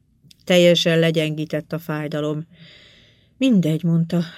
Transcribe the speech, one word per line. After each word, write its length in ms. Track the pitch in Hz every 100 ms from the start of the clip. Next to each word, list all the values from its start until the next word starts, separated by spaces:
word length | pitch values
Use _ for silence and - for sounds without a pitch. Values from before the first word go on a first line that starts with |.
| _ _ _ _
Teljesen 540 | - 180 175 165 175 165
legyengített 760 | 165 165 156 151 151 151 -
a 60 | 160
fájdalom. 680 | - 151 151 151 151 151 160 _ - - - _ _ _ _ -
"Mindegy", 460 | 262 208 156 160
mondta 400 | 170 165 165 175 165